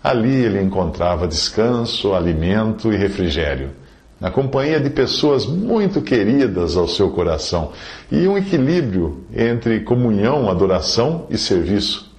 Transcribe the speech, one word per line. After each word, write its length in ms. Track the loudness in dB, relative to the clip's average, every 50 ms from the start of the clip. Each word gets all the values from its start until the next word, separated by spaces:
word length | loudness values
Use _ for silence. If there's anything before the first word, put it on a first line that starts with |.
Ali 320 | 2 2 2 2 2 2 2
ele 280 | 2 2 2 2 2
encontrava 640 | 0 0 0 0 -2 -2 -2 0 0 0 2 0 0
descanso, 840 | -2 -2 -4 -4 -2 0 0 2 2 2 0 -2 -4 -6 -2 0 0 0
alimento 800 | 2 2 0 0 0 0 2 2 2 0 0 -2 -2 0 0 0
e 20 |
refrigério, 760 | 2 0 0 0 -2 -2 -2 0 -2 -2 -2 -2 -4 -6 -8 -12 -16 -20 -20 -20 -20 _ -20 -14 -8
na 100 | -6 -2
companhia 480 | -2 -2 -2 0 0 0 0 2 0 0
de 100 | 0 0
pessoas 560 | 0 0 0 0 0 0 2 2 2 2 0
muito 560 | -2 -4 -2 -2 0 0 2 0 0 0 -2
queridas 760 | 0 2 2 2 2 4 4 2 2 2 0 -2 -2 0 2
ao 100 | 0 0
seu 220 | 0 2 0 0 2
coração, 640 | 2 0 0 0 -2 -2 -4 -4 -4 -4 -4 -4 -10 -16 -18 -18 -18 -20 -8 -2
e 160 | 0 2 2
um 100 | 2 2
equilíbrio 880 | 0 0 0 0 0 2 2 2 0 0 0 -2 -2 -2 -2 -4 -10 -14 -10 -2
entre 460 | 0 0 0 0 0 0 0 0 0
comunhão, 680 | 0 0 0 2 2 2 2 2 2 2 2 2 2 0
adoração 760 | 2 2 2 2 2 0 0 0 0 0 2 0 0 -4 -6 -6
e 80 | -4
serviço. 720 | -4 0 0 0 0 2 2 0 0 0 -2 -6 -6 -10 -18 -20